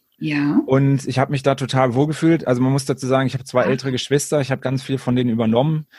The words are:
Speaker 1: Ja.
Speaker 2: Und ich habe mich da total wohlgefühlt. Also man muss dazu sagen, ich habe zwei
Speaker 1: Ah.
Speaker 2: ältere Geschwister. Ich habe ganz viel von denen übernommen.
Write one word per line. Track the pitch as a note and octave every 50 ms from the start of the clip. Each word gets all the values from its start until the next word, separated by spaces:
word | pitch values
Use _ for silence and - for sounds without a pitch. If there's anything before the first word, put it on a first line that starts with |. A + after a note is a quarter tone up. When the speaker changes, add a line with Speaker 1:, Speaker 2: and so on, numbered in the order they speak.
| _ _ _ _
Speaker 1:
Ja. | D#3 D#3 D3 D3 C#3+ C#3+ D#3+ - -
Speaker 2:
Und | - C3 C3+ C#3 C#3 C#3 C3+ - -
ich | B2+ B2+
habe | C3+ -
mich | D3 C3+ -
da | C#3 C3+
total | - C3+ A2+ - C3 C3 B2+ A2+
wohlgefühlt. | C3 D3 D#3 D3+ - E3 E3 E3 D#3 D#3+ -
Also | B2+ B2
man | B2+ C3
muss | C3+ C3+ C3+
dazu | - C3+ - -
sagen, | B2 C3 C3 C3+ B2
ich | -
habe | B2+ -
zwei | - - B2+ B2
Speaker 1:
Ah. | -
Speaker 2:
ältere | C3+ C3 C3 C#3
Geschwister. | B2+ A#2+ - - C3+ D3 - - D#3+ D3
Ich | C3+ C3+
habe | C3+ C3
ganz | - B2+ C3+ C3
viel | - - C3+ C3
von | - B2+ B2
denen | B2+ B2 B2
übernommen. | A2+ A2+ A2+ A2 A2+ A#2+ C3+ D#3+ D#3 D#3 D3+ - -